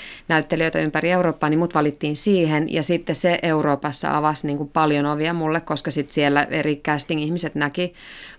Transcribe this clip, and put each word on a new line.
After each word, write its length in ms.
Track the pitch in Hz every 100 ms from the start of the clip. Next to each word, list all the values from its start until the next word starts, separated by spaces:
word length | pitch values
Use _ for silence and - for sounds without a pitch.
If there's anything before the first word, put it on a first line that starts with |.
| - - -
näyttelijöitä 500 | 160 151 160 160 160
ympäri 320 | 156 156 165
Eurooppaa, 400 | 180 175 - 151
niin 80 | 156
mut 160 | 170
valittiin 420 | 160 147 143 151 151
siihen. 560 | 208 190 160 151 160
Ja 100 | 165
sitten 340 | 151 170 170 156
se 220 | 180 175
Euroopassa 720 | 165 156 147 139 151 135 156 147
avasi 300 | 151 147 147
niinku 180 | 143
paljon 420 | 147 165 151 147 143
ovia 280 | 151 156
mulle, 260 | 170 156 160
koska 300 | - 151 -
sit 200 | 147 139
siellä 320 | - 143 147
eri 380 | - 160 151 147
casting-ihmiset 680 | - 147 - 156 151 170 160
näki 400 | 147 147 180 180 - - - -